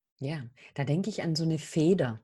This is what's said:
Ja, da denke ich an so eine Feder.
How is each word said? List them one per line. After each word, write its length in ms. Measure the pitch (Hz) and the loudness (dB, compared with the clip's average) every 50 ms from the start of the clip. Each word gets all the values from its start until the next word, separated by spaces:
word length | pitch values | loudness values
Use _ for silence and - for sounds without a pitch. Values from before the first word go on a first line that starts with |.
| _ _ _ _ | _ _ _ _
Ja, 240 | 131 135 160 151 120 117 - _ - - _ | -8 -6 -6 -8 -10 -14 -18 _ -20 -10 _
da 100 | - 139 | -4 0
denke 260 | 131 143 175 196 226 | 0 0 0 0 -2
ich 120 | - - - | -4 -4 -2
an 120 | 170 160 | -2 -2
so 80 | 156 165 | 0 0
eine 140 | 165 160 156 | 0 0 -2
Feder. 600 | - - - 165 156 170 196 175 143 123 113 113 | -4 -2 0 4 4 6 4 4 2 0 -4 -6